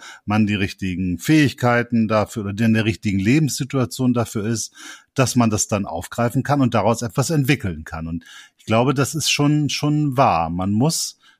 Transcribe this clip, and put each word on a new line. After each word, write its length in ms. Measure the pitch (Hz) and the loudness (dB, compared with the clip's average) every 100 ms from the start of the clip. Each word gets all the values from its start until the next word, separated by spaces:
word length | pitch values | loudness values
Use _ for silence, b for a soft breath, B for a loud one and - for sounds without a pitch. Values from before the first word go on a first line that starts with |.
| B B | B B
man 220 | - 107 104 | -2 2 2
die 80 | |
richtigen 640 | 104 95 - 95 90 95 85 | 0 -2 -4 -6 -2 -2 -2
Fähigkeiten 920 | - 156 139 - 123 120 117 117 110 | 2 4 4 2 0 2 2 0 2
dafür 380 | 110 101 117 101 | 2 0 -4 -6
oder 180 | 101 | 0
in 100 | 117 | 2
der 100 | 110 | 2
richtigen 340 | 110 107 110 98 | 0 -2 -2 0
Lebenssituation 960 | 98 147 151 - 135 139 123 - 127 | 2 2 2 -2 -4 -2 -2 0 0
dafür 320 | 120 110 113 104 | 0 -2 -4 -4
ist, 260 | 110 - B B B B | -4 -6 B B B B
dass 220 | - 123 127 | -2 0 4
man 140 | 117 | 2
das 180 | 104 - | 2 -2
dann 160 | 104 | -2
aufgreifen 580 | 101 85 - - 117 135 | -4 -8 -8 -4 -2 -2
kann 180 | 123 143 | 0 2
und 140 | 127 | 2
daraus 280 | 113 98 113 | 2 2 0
etwas 280 | 120 - 135 | -2 -4 -2
entwickeln 540 | 160 131 147 95 78 | 0 2 0 -2 -8
kann. 220 | 78 - 82 | -10 -10 -8
Und 180 | 82 B B B B | -8 B B B B
ich 80 | |
glaube, 300 | - 110 131 | 0 2 2
das 200 | 139 131 | 0 -2
ist 160 | 160 - | -2 -2
schon, 380 | - 143 151 143 | 0 2 2 0
schon 480 | - 151 151 147 131 | -2 -2 0 0 2
wahr. 320 | 120 85 82 | 4 4 0
Man 220 | 90 95 | -2 0
muss 460 | 104 147 - - - b b | 2 2 0 -6 -10 b b